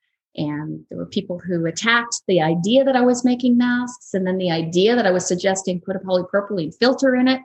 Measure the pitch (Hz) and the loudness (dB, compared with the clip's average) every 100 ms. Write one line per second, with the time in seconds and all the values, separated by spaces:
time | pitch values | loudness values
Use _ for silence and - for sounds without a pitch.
0 | _ _ _ - 151 147 156 156 156 175 | _ _ _ -8 -6 -6 -8 -10 -12 -12
1 | 175 - 190 175 175 175 165 160 226 233 | -6 -6 -6 -8 -4 -4 -2 -2 0 0
2 | 233 - - 180 156 165 185 254 269 254 | -2 -6 0 2 2 0 2 2 4 2
3 | 247 247 247 247 254 240 247 240 247 - | 2 2 0 0 2 2 2 -2 -4 -12
4 | - 190 185 185 180 165 160 175 202 240 | -6 -4 -2 -2 -2 -2 0 2 4 4
5 | 202 180 175 180 196 190 - 180 185 190 | 2 2 0 -2 0 -2 -4 -6 -6 -8
6 | 190 185 175 202 202 202 156 - 240 254 | -2 -2 0 -2 -2 -4 -6 0 0 2
7 | 269 254 254 262 | 2 4 2 0